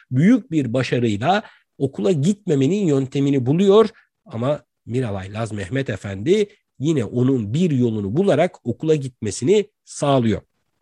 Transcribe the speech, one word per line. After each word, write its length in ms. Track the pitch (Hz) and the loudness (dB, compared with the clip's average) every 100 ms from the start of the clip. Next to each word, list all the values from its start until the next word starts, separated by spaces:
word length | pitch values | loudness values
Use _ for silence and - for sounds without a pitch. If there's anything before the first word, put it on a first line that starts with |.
| - | -6
büyük 400 | 127 175 247 - | 2 4 4 2
bir 220 | 160 123 | -4 -2
başarıyla 680 | 123 123 131 117 101 135 202 - _ _ - | -2 0 0 0 0 0 -2 -2 _ _ -6
okula 340 | 135 - 202 | -6 -2 0
gitmemenin 720 | 165 151 202 - 143 135 202 185 | 2 2 -2 0 0 2 0 2
yöntemini 600 | 135 131 143 139 139 123 | 0 0 -2 0 0 0
buluyor 420 | 165 202 202 226 - _ _ - | 2 4 6 4 0 _ _ -14
ama 340 | 117 127 147 _ _ - | -6 -4 -4 _ _ -8
Miralay 460 | 120 123 98 95 | -4 -4 -6 -8
Laz 200 | 110 110 | -8 -8
Mehmet 380 | 107 95 135 135 | -8 -6 -6 -6
Efendi 560 | 104 104 95 117 214 202 _ _ - | -8 -8 -8 0 0 0 _ _ -6
yine 260 | 139 151 | -2 -2
onun 500 | 107 123 127 131 101 | -2 0 0 0 -2
bir 160 | 135 185 | 0 0
yolunu 460 | 135 120 110 98 127 | 2 0 -2 -4 -2
bularak 500 | 202 143 185 - 120 | 2 2 0 -2 -8
okula 280 | 113 160 | -6 0
gitmesini 720 | 156 131 - 107 - 127 208 202 _ | 0 -2 -8 -8 -4 2 2 0 _
sağlıyor. 560 | _ - 147 139 113 95 _ _ _ _ | _ -6 0 2 2 -2 _ _ _ _